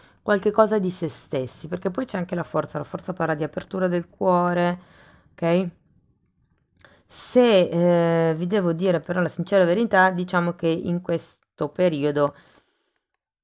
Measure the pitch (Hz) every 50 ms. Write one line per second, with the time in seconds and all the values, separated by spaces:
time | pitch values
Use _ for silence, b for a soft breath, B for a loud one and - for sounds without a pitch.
0 | B B B B B - 202 196 - 214 208 - 220 196 220 208 185 180 180 -
1 | 170 151 - - - - 151 135 127 123 - - - 151 180 180 - 190 180 262
2 | 262 - - 185 175 180 185 175 175 - - 156 156 - - 151 147 - - 160
3 | - - 185 185 165 160 156 147 160 147 - 175 - - - 185 185 180 175 175
4 | 170 _ _ - 196 185 180 175 175 175 175 175 175 175 180 180 B B B B
5 | B B B B B B B - 175 165 170 185 190 175 - _ _ _ _ _
6 | _ _ _ _ _ _ _ _ _ _ _ _ _ _ _ _ B B B B
7 | B B - - - - - 247 247 233 214 185 175 - - 170 175 175 175 170
8 | 170 165 165 165 165 165 160 156 180 175 214 208 180 170 165 165 185 190 170 156
9 | - - 175 180 175 151 - - 156 - 202 190 180 170 175 - 240 - 202 185
10 | 185 190 180 175 185 180 185 175 175 175 175 - 175 165 160 - - 175 175 175
11 | 180 - 170 165 - - - _ _ _ _ - 156 143 - - 185 180 160 143
12 | 143 147 143 147 143 143 - b b b b b b b b b b b b b
13 | _ _ _ _ _ _ _ _